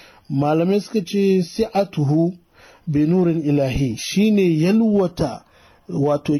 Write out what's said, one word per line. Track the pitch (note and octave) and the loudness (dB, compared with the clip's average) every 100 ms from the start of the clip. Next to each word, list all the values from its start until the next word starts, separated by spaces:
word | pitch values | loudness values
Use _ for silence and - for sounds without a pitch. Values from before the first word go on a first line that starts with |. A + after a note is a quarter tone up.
| - - - | -20 -20 -6
Malamai | C#3 C#3+ D#3 F3 G3+ | -2 0 0 0 0
suka | G3 A3 E3+ | -2 -6 -4
ce, | G3+ G3 F#3+ | 0 2 2
"Si'atuhu | E3+ - A3+ G3 G3 D#3+ C#3 D#3 E3+ F#3 _ _ - - - | 0 -4 -4 -2 -2 -2 0 2 0 -4 _ _ -20 -14 -4
bi | D3 D3+ | -2 2
nurin | F#3 F3 E3 | 2 2 0
ilahi", | D3 C#3+ C3+ A#2+ C3+ A2 | 0 0 0 -2 -2 -4
shine | - F#3 G#3+ G#3 F#3 D#3 | -4 0 2 2 2 2
yalwata | E3+ A3 A3+ G#3 F3+ - D3+ G#2+ - _ _ _ - | 2 2 2 2 0 -2 -6 -8 -18 _ _ _ -10
wato | E3+ C#3+ C#3+ - D3 | -4 0 -2 -2 -2